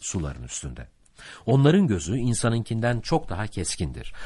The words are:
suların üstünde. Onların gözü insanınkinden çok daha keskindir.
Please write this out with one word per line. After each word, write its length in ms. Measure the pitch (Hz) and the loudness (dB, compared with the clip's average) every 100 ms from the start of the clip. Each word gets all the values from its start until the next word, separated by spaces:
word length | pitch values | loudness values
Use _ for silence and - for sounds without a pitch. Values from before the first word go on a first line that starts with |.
suların 420 | - 95 73 62 | -8 -4 -4 -6
üstünde. 460 | 60 - 69 60 58 _ _ - - - - | -10 -10 -10 -12 -16 _ _ -20 -20 -8 2
Onların 400 | 135 143 190 165 | 6 8 6 4
gözü 300 | 92 80 123 | 2 0 -2
insanınkinden 840 | 123 107 120 117 107 113 120 117 | 0 0 2 0 -2 -2 0 -2
çok 280 | - 165 - | 0 -2 -2
daha 180 | 90 110 | -6 -6
keskindir. 680 | - 85 - 76 60 - - | -4 -4 -4 -4 -6 -10 -8